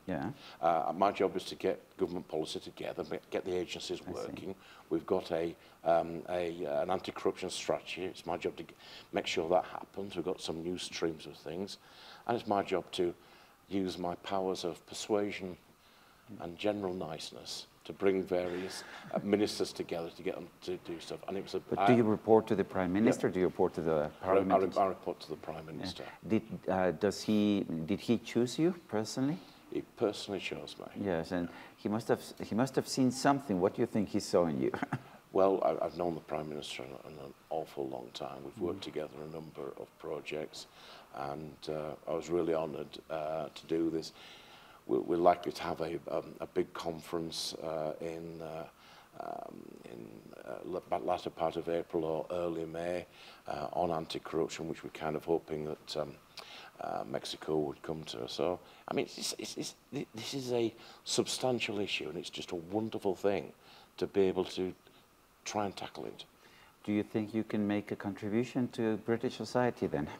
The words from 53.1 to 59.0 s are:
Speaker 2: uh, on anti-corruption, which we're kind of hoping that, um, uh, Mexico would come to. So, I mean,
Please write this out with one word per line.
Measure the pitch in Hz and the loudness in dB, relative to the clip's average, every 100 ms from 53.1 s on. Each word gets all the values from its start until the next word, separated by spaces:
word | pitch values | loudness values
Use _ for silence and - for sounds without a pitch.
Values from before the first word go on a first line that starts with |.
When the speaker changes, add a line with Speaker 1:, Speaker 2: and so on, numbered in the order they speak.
| - - - - | -14 -20 -12 -6
Speaker 2:
uh, | 73 73 | -4 -2
on | - 87 | 2 2
anti-corruption, | 80 80 - - 80 80 - 80 | 2 -2 -6 -2 0 0 0 -4
which | - | -6
we're | - | -8
kind | - 80 | -4 -2
of | 76 | -2
hoping | 85 82 - 78 76 | 2 0 0 -4 -4
that, | 73 - 78 | -6 -6 -4
um, | 73 - - - - - - - | -4 -8 -16 -16 -14 -16 -16 -10
uh, | 82 85 52 | -4 -4 -2
Mexico | 71 - - - 78 | -4 -4 -6 0 2
would | 71 67 | 2 -2
come | - 80 | -6 -6
to. | 78 57 62 | -6 -8 -6
So, | - 78 87 - - - | 0 0 0 -6 -12 -4
I | |
mean, | - | -2